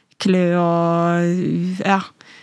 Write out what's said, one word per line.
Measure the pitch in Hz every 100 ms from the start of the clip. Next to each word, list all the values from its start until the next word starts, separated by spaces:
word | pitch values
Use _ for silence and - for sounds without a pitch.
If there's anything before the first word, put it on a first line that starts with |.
| _ _
klø | 196 185 175
og, | 175 170 170 170 170 170 170 175 180 156 170 180 185
ja. | 196 196 - - - -